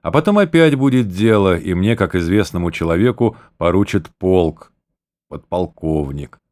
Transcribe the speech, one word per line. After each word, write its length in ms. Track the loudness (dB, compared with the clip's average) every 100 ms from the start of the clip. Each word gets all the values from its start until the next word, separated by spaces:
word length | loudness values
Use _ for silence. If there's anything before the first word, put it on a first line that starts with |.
А 100 | -2
потом 280 | -2 0 0
опять 360 | 2 2 2
будет 340 | 2 2 2 0
дело, 480 | 0 2 4 2 0
и 180 | -2
мне, 220 | -2 0 0
как 180 | 0
известному 560 | -2 0 0 0 -4 -4
человеку, 680 | -4 -2 0 0 2 -2 -2 -20 _
поручат 500 | 0 0 0 -2 -6 _
полк. 540 | 0 2 2 -2 -20 _ _ _ _ _ _
Подполковник. 1120 | -18 _ -6 -6 _ -4 -4 -4 -8 -12 -18 _